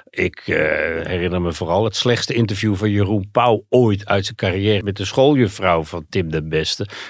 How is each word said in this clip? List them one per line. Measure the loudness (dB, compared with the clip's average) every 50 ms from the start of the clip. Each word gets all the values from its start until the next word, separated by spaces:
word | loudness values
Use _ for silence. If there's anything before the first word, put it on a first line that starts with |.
| -18 _
Ik, | -4 -4 -4 -4 -4 -6
eh, | -6 -2 0 0 2 2 0 0 0 -2 -2 -4 -4
herinner | -4 -4 -2 -2 -2 -2 0
me | -2 -2 -2
vooral | -4 -2 0 0 0 0
het | 0 -2
slechtste | -2 0 0 0 0 -2 -4 -2
interview | 0 0 0 -2 -2 0 0 0
van | 0 0 0
Jeroen | 2 2 0 2 0 -2 -2 -2
Pauw | 0 2 4 4 4 2 0 2
ooit | 4 4 4 4 2 0 -2
uit | 0 -2 0 -2
zijn | -2 -6 -4
carrière | -2 -2 0 0 2 2 2 0 0
met | -2 -4 -4
de | -4
schooljuffrouw | -4 2 4 4 4 6 4 2 2 0 0 0 2 2 2 0
van | -2 -6 -10 -10 -6
Tim | -4 -2 -2 -2
den | -2 -4 -4 -2
Beste. | -2 -2 -2 -2 -4 -6 -6 -10 -10 -14 -16 -14